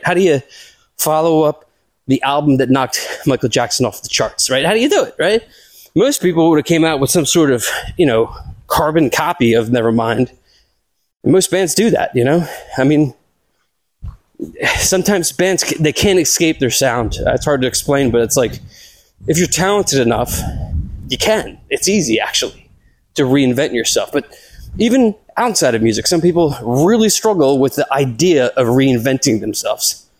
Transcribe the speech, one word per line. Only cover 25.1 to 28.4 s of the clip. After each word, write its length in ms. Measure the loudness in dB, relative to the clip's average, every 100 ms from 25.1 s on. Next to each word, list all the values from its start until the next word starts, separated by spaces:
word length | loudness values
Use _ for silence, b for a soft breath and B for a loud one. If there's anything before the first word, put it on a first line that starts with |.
| 0 _ -4
outside 400 | -2 0 0 2
of 60 |
music, 260 | 0 0 -2
some 140 | 0
people 340 | 2 2 0 -2
really 460 | -2 2 2 4 2
struggle 500 | 2 0 2 2 2
with 160 | 0 0
the 100 | -2
idea 520 | 0 -2 2 2 4